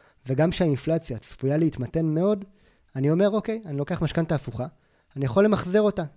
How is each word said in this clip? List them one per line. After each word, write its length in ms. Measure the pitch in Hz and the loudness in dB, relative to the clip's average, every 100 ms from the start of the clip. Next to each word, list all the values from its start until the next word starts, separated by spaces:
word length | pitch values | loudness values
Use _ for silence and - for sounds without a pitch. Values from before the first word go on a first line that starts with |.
| _ _ 127 | _ _ -4
וגם 260 | 135 160 | 0 0
שהאינפלציה 680 | - 170 131 160 160 - 113 | 2 0 0 0 -2 -4 -10
צפויה 380 | - - 131 151 | -12 -6 -2 2
להתמתן 500 | 160 143 120 165 160 | 0 0 -4 -2 0
מאוד, 380 | 156 190 208 196 _ _ _ _ 135 | 2 0 0 -4 _ _ _ _ -2
אני 140 | 139 | 0
אומר, 200 | 170 202 | 4 2
"אוקיי, 320 | 214 214 220 196 | 2 -2 -6 -6
אני 120 | 139 | -6
לוקח 240 | 143 175 | -4 -2
משכנתא 320 | 160 170 160 | 0 0 0
הפוכה, 320 | 151 - 113 131 - _ _ _ 135 | -2 -4 -8 -8 -12 _ _ _ -4
אני 80 | |
יכול 200 | 135 190 | 0 4
למחזר 360 | 214 185 180 208 | 4 4 2 2
אותה, 240 | 208 202 151 | 4 0 -6